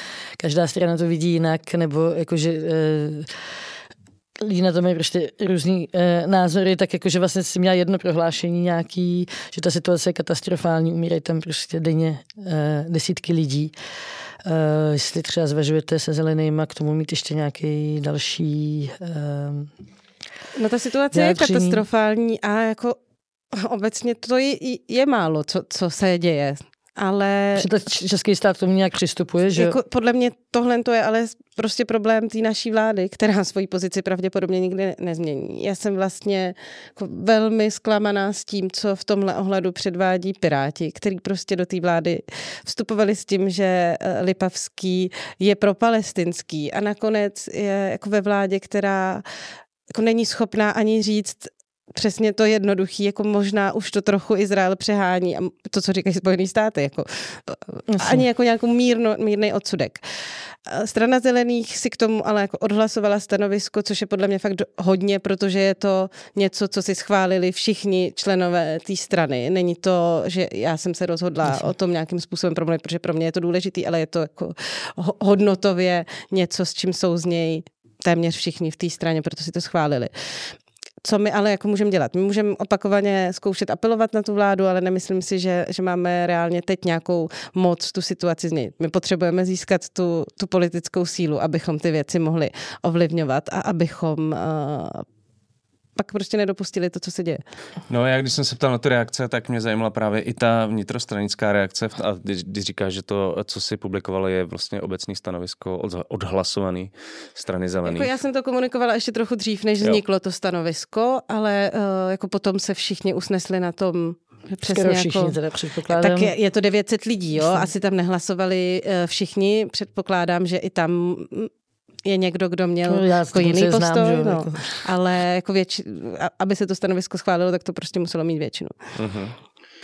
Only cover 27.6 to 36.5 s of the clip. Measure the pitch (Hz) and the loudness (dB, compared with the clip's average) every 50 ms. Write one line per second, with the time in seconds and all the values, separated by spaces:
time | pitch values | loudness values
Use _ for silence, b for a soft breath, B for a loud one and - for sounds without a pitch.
27.6 | - 185 214 202 - - - - 175 185 208 180 - 214 196 - - 202 175 - | 2 2 0 0 0 -2 -4 -4 -2 0 0 0 2 2 2 4 4 2 2 2
28.6 | 190 185 190 190 190 185 - - 190 - - - 175 - - 170 180 196 175 160 | 2 2 4 4 2 2 2 0 -2 0 0 -2 -2 0 2 2 2 4 4 4
29.6 | 175 170 165 262 247 - - 247 226 240 240 254 247 247 - _ _ _ - 240 | 4 4 2 2 0 0 0 0 2 2 4 4 2 0 0 _ _ _ 0 2
30.6 | 240 247 247 240 233 247 233 226 - 220 220 226 233 226 - _ _ _ _ - | 2 2 2 2 2 2 2 2 2 2 2 2 0 -2 -6 _ _ _ _ -4
31.6 | 220 220 - - 240 - 226 220 208 220 226 220 226 214 - 220 226 220 214 - | -4 -2 -2 -2 -2 0 0 0 2 2 2 2 0 -2 -2 0 0 0 0 -2
32.6 | - 233 220 220 214 220 220 196 185 202 - - 220 208 196 202 190 - - 202 | -2 0 2 2 2 2 2 0 -2 -2 0 2 2 4 4 4 2 0 -2 -2
33.6 | 190 180 - 185 180 185 - 190 175 190 185 180 185 190 - 196 185 170 190 185 | -2 -2 -2 -2 -2 -2 -2 -2 -2 -2 -2 -2 -2 -2 -2 0 0 0 0 0
34.6 | 185 185 185 190 196 190 - - - 180 165 160 170 156 147 135 - - - - | 0 0 0 -2 -2 -2 -2 -4 -4 -4 -4 -2 -2 -4 -4 -4 -6 -6 -6 -6
35.6 | - 202 196 - - 214 196 185 190 190 - - - 208 196 190 185 180 | -4 -4 -4 -2 -2 -2 0 0 0 -2 -4 -4 -2 -2 0 0 0 -2